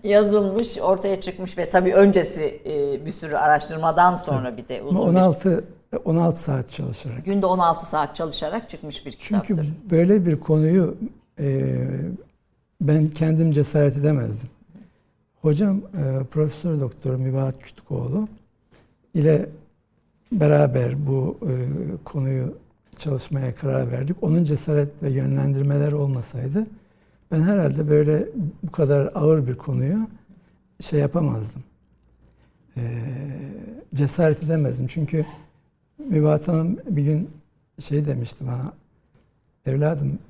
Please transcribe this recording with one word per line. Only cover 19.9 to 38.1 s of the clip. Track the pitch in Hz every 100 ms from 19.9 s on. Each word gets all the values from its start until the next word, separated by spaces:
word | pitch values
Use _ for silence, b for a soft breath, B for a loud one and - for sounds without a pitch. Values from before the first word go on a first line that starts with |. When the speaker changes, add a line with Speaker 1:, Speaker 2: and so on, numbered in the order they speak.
| _ _ _ _
Speaker 2:
beraber | 220 151 147 143 127 123 139 139
bu, | 135 131 -
e, | 190 127 127 147 151 175
konuyu | - 151 135 131 131 - - _ _ -
çalışmaya | 151 135 - 139 131
karar | 117 139 131 123
verdik. | 123 139 185
Onun | 170 165
cesaret | 156 147 - 147 143 -
ve | 147
yönlendirmeler | 131 135 139 139 135 143 143 147
olmasaydı | 147 139 127 113 123 127 175 214 b b b b b _
ben | 160
herhalde | 170 202 147 139 151
böyle | 151 147 151 233 254 160 -
bu | 170
kadar | - 139 143 143
ağır | - 151 160 127
bir |
konuyu | 123 - 127 131 208 220 b b b b b _ -
şey | - 151
yapamazdım. | 143 170 147 113 107 - - _ _ _ _ _ _ _ _ _ _ -
E, | 117 120 120 127 143 131 139 - - 277 -
cesaret | 135 143 - 160 147
edemezdim. | 156 160 135 127 127
Çünkü | 165 147 160 156 B B B _ _ _ -
Mübahat | 285 160 151 151 180
Hanım | 160 165 214 269
bir | 151
gün | 143 156 220 - _ _ _ -
şey | - 147
demişti | 147